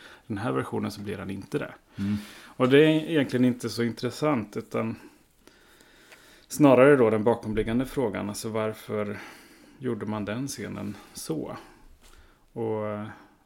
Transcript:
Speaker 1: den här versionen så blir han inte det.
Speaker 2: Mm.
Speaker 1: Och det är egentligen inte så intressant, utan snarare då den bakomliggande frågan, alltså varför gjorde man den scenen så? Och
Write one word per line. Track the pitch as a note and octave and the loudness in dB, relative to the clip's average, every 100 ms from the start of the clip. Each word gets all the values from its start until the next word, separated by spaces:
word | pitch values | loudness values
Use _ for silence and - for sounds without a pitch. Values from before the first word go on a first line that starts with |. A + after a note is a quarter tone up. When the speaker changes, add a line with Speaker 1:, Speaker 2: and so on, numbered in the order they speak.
| - - - | -20 -20 -10
Speaker 1:
den | G2+ | -6
här | B2 | -4
versionen | C3 A#2+ A2 G#2+ | -4 -4 -4 -6
så | G2+ | -8
blir | G2+ G2 | -10 -8
han | F#2+ | -8
inte | G2 G2+ D3 | -10 -6 -6
det. | - - _ - | -6 -12 _ -8
Speaker 2:
Mm. | G2+ G#2 - - | -4 -4 -6 -18
Speaker 1:
Och | - - B2+ | -16 -2 4
det | C#3 | 6
är | D#3 | 6
egentligen | D#3 D#3 D#3 C3 B2 B2+ | 4 0 0 0 2 2
inte | B2 A#2 | 0 -6
så | A#2 | -4
intressant, | A#2 A2+ B2 - D3+ B2+ G#2 A#2+ | -4 -4 -8 -2 -2 -2 -4 -10
utan | - A#2 A2+ A2+ - _ _ _ _ _ _ _ _ _ - - - - _ | -6 -4 -4 -8 -16 _ _ _ _ _ _ _ _ _ -20 -20 -20 -20 _
snarare | - C#3+ B2 C#3 C#3 | 4 8 10 10 8
då | A2 | 6
den | G#2+ | 4
bakomliggande | A2 A2 A2 G#2+ G#2+ A#2 C3 | 2 0 -2 -4 0 -2 -2
frågan, | C#3+ A2+ F#2+ G2 | -4 -4 -4 -6
alltså | G2+ A2+ | -8 -6
varför | A2 A2 G#2+ - G#2+ G#2 G2+ - - - - - - | -4 -4 -6 -6 -4 -4 -8 -14 -20 -20 -20 -20 -8
gjorde | B2+ G#2+ G#2+ | -6 -6 -6
man | G#2+ G2+ | -6 -6
den | A2+ C3+ | -6 -8
scenen | - G2 G2+ G2+ G#2 - | -8 -10 -8 -10 -12 -18
så? | - - D#3 - - - - - - - - - _ _ | -14 -8 -6 -8 -12 -16 -20 -20 -20 -20 -20 -20 _ _
Och | A#2+ A2+ G#2+ G#2 G#2 G#2 G2 - _ | -8 -4 -4 -4 -8 -10 -14 -20 _